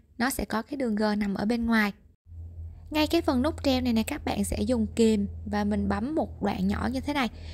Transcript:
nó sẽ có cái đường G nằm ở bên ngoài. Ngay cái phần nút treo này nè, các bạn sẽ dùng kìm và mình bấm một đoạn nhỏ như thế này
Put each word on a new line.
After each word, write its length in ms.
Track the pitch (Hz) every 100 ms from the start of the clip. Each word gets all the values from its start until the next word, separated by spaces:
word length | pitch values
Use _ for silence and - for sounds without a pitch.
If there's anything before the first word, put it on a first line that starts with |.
| _ -
nó 120 | 247
sẽ 160 | - 208
có 160 | 214
cái 160 | - 277
đường 180 | 247 208
G 80 | 214 208
nằm 160 | 202
ở 120 | 190 208
bên 200 | 240 233
ngoài. 280 | 226 208 - - _ - - - - - - -
Ngay 180 | 302 302
cái 140 | 339
phần 200 | 330 254
nút 220 | 285 -
treo 180 | 277 254
này 120 | 247
nè, 100 | 226
các 220 | 220 302 -
bạn 180 | -
sẽ 180 | 202 -
dùng 260 | 208 247 208 -
kìm 320 | 226 214 202 - 208
và 180 | 208
mình 260 | 208 208 196
bấm 260 | 202 247 320
một 260 | - -
đoạn 260 | 202 196 190
nhỏ 220 | - 220
như 100 | 262
thế 120 | 285
này 160 | 294 226 - -